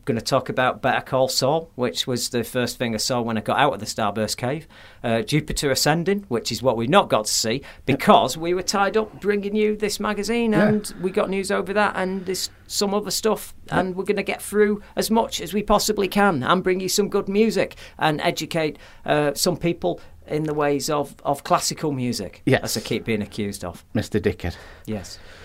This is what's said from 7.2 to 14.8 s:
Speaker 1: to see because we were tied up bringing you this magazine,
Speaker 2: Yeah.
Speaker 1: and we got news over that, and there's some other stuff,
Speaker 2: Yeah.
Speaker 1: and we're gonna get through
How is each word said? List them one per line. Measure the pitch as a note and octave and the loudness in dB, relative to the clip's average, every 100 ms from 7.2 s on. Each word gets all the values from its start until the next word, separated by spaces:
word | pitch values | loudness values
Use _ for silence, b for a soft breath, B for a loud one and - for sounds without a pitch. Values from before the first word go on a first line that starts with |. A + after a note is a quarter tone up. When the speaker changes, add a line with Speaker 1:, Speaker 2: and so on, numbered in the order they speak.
| G#2+ | 0
Speaker 1:
to | |
see | - A2 B2 B B | -2 0 -2 B B
because | - C3+ - F3+ A#2 D#3+ | -2 0 8 8 6 0
we | E3 | -2
were | F3+ | -2
tied | F#3 G3+ G3 G3+ | 0 0 2 2
up | G#3+ C#3 | -2 -4
bringing | F#3+ G#3 G3 | -2 0 0
you | G#3+ G#3+ G#3 | 2 2 2
this | G#3 - | -2 -2
magazine, | G#3 G3+ G3+ A#3 A#3 | -2 -2 -2 0 2
Speaker 2:
Yeah. | G#3 G#3 | 4 4
Speaker 1:
and | G#3+ G#3 - | 4 -2 -4
we | F3+ | -2
got | G3 F3+ | 0 0
news | G3 G3 | -2 -2
over | G3 F#3+ | -2 0
that, | G3 G#3 | 0 0
and | - F#3 F#3+ | 0 -2 -2
there's | F3+ F#3 - - - | -4 -4 -6 -10 -8
some | - G3+ | -2 0
other | G3+ G3 | 0 -2
stuff, | - G#3+ G#3+ - - - | 0 0 0 -4 -16 -4
Speaker 2:
Yeah. | D#3 | -2
Speaker 1:
and | F#3 F3+ | 0 -2
we're | |
gonna | F#3+ G3 | -2 -2
get | G3 - | -2 -6
through | - G#3 G#3 G#3 | -2 4 4 2